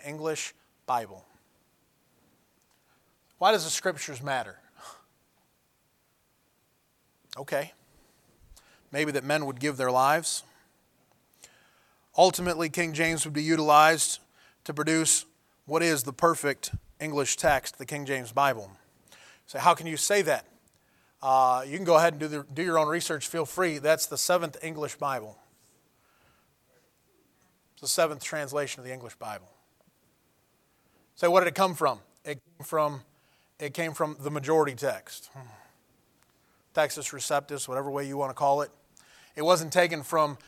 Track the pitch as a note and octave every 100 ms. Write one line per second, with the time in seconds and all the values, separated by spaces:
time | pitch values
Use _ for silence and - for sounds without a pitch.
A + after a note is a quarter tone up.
0 | C#3+ D3+ D#3 D3+ - - _ _ - B2
1 | G#2+ F#2+ - _ _ _ _ _ _ _
2 | _ _ _ _ _ _ _ _ _ _
3 | _ _ _ - F#3 G#3+ D#3+ - F#3+ D3+
4 | - C3+ C#3+ C3 G#2+ F#2 _ _ - -
5 | _ _ _ _ _ _ _ _ _ _
6 | _ _ _ _ _ _ _ _ _ _
7 | _ _ - - C#3+ C#3+ C#3+ - _ _
8 | _ _ _ _ - - _ _ _ C#3
9 | D3+ C#3 C3+ D3+ C#3+ B2 C#3+ C3+ B2+ B2+
10 | C3+ D#3 D#3 - - _ _ _ _ _
11 | _ _ _ _ - _ _ _ _ _
12 | _ - F#3 F3 F3+ E3 E3 D#3+ E3 D3+
13 | E3 D#3+ D#3 D3 D#3 D#3+ D3+ D3 D#3 D#3+
14 | - - _ _ _ _ - D3+ D3+ D#3+
15 | D#3+ - - _ _ _ - D#3 E3 D3+
16 | B2 B2 E3+ D#3+ C#3+ C3 - - - -
17 | D#3 D3 C3 - E3 C#3 - - C3 D3
18 | C#3 C3+ A#2+ A#2 C#3 A#2 G2 G2 _ _
19 | _ - - - - C3+ D#3 E3+ E3 D3+
20 | - G3+ D#3+ B2+ - _ _ _ _ _
21 | _ - C3+ C3 C3 B2+ C3+ D3+ F3+ D#3+
22 | E3+ D3 D3+ D3+ D3 C3+ F3+ E3 D3+ E3+
23 | - D#3 - E3+ D3 - F3+ D3+ C#3+ D#3
24 | - E3+ - F3+ E3 - D#3+ D#3 C#3+ -
25 | C#3+ C3 G#2+ G2+ _ _ _ _ _ _
26 | _ _ _ _ _ _ _ _ _ _
27 | _ _ _ _ _ _ _ _ C#3 -
28 | E3 D3 - D#3 C#3+ C#3+ C#3 - B2+ B2+
29 | A#2+ - A2+ G#2 F2+ _ _ _ _ _
30 | _ _ _ _ _ _ _ _ _ _
31 | _ - F3 F#3 F3 D#3+ F#3+ D#3+ D3+ A2+
32 | - _ - D3 _ - C#3 D#3+ D3+ C#3
33 | - _ _ _ _ - D3 C3+ E3 D3+
34 | D#3 D3+ C#3 D3 C3 D#3+ D3 B2 C#3 G#2
35 | - - - C#3 B2 G#2+ - _ _ _
36 | _ _ _ _ _ _ _ - D3+ -
37 | C3+ C#3+ - C#3+ C#3 C#3+ C3 C3 C#3+ C#3
38 | C#3 C#3 C3+ C3 C#3+ C#3+ C#3+ _ _ _
39 | _ - _ - D#3 F3+ D#3+ F3 F3 E3
40 | C3+ E3 D3+ C3+